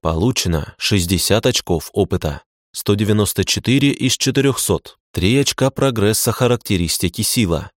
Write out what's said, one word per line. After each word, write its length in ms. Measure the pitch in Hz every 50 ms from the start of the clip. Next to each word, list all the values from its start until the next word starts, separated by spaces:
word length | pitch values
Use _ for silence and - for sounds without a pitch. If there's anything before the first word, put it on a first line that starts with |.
Получено 720 | - 80 80 80 95 123 131 - - 92 82 78 73 - -
шестьдесят 680 | _ - - 107 101 87 85 98 85 - - 98 110 -
очков 440 | 127 - - - - 90 80 - -
опыта. 520 | - 101 98 - - 90 - 80 73 - _ _ _ _ _ _
Сто 240 | _ - - - 104
девяносто 480 | 104 110 101 104 104 104 95 - - 95
четыре 460 | - - - - - 127 139 139 143
из 240 | 139 - - 127 -
четырёхсот. 840 | - - 139 131 139 131 139 123 - - - 95 78 _ - - _ _ _
Три 260 | _ - 82 95 120
очка 320 | 139 139 - - - 131 135
прогресса 640 | 135 - 139 135 123 110 101 104 110 - - 123
характеристики 920 | 110 - 127 117 120 117 - - 104 90 85 80 - - - 87 - - 113
сила. 480 | - - 127 113 87 82 73 - - _